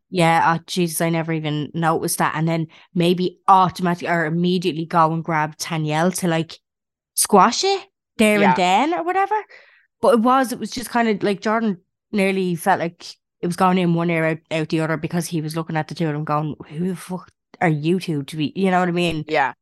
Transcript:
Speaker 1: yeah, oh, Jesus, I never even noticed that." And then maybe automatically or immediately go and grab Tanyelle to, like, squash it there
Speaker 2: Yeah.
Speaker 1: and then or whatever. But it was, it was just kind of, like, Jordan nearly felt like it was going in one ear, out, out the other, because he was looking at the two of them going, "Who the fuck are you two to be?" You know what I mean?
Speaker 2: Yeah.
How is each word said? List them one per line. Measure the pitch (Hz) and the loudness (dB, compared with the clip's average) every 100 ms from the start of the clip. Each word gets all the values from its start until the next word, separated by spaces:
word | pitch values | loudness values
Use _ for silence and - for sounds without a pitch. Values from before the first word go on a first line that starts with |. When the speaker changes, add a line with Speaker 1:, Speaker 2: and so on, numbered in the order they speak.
| _ | _
Speaker 1:
yeah, | 185 165 165 160 165 | 2 4 4 2 0
oh, | - | -4
Jesus, | 185 175 156 | -2 -2 -2
I | 165 | -2
never | 165 160 | -2 -2
even | 160 156 151 147 | -4 -2 -4 -4
noticed | 165 160 160 165 - | -2 0 0 -2 -2
that." | 160 | -2
And | 151 165 | 0 -2
then | 165 156 - _ | -2 -4 -10 _
maybe | 180 170 180 180 - - | 0 2 2 -2 -2 2
automatically | 190 180 - 185 175 131 | 4 4 0 -2 -2 -2
or | 170 156 | -2 0
immediately | 170 180 180 175 147 165 | 0 0 0 -2 -4 -2
go | 175 160 | 2 2
and | 165 | 0
grab | 156 156 156 - | -2 -2 -2 -6
Tanyelle | - 160 151 151 180 - | -6 -4 -2 0 0 0
to, | 175 | -2
like, | 165 160 - _ _ _ _ _ | -2 -4 -10 _ _ _ _ _
squash | - - 202 208 - | -4 4 6 6 4
it | 381 392 - _ _ - | 0 -2 -4 _ _ 0
there | 214 208 | 2 4
Speaker 2:
Yeah. | 202 | 2
Speaker 1:
and | 190 | 2
then | 180 196 294 | 2 2 2
or | 339 | -2
whatever. | 339 370 392 427 403 - _ _ _ _ | -2 -2 0 -2 -4 -18 _ _ _ _
But | 214 | 2
it | 226 | 4
was, | 247 262 240 | 4 2 0
it | 247 | -4
was | 220 | -8
just | - 233 | -8 -4
kind | 233 220 | 0 0
of, | 202 | 0
like, | 202 196 | 0 -2
Jordan | 220 226 226 180 _ _ _ | -2 0 -2 -4 _ _ _
nearly | 208 190 190 185 170 | 0 0 0 -2 0
felt | 196 160 | 0 0
like | 170 - - - _ _ | 0 -6 -18 -20 _ _
it | 175 | -6
was | 175 | 2
going | 185 185 | 2 4
in | 175 | 2
one | 165 170 | 2 0
ear, | 165 | 0
out, | 160 160 _ | 0 -2 _
out | 160 156 | -4 -2
the | 160 | -2
other, | 156 156 | -2 -4
because | 160 175 160 | -4 -4 -4
he | 170 | -6
was | 151 165 | -4 -6
looking | 160 160 | -4 -4
at | 151 | -4
the | |
two | 160 165 | -4 -4
of | |
them | 147 | -2
going, | 156 151 156 - - | -2 -2 -2 -8 -12
"Who | 151 185 | -6 -6
the | 175 | -6
fuck | - 180 - _ _ - | -10 -12 -12 _ _ -2
are | 175 | 0
you | 151 156 185 | 0 0 -2
two | 175 147 | -2 -6
to | 139 156 | -6 -4
be?" | 147 - | -4 -2
You | 190 | 0
know | 180 | 2
what | 175 | 0
I | |
mean? | 170 175 156 147 | 0 -2 -4 -2
Speaker 2:
Yeah. | 151 131 - | 0 0 -4